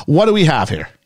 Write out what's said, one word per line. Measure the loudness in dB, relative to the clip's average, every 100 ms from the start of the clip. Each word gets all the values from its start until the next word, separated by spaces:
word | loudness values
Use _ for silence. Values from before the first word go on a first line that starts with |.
What | -2 2 2
do |
we | 2
have | 2 0 -2
here? | -6 -12 _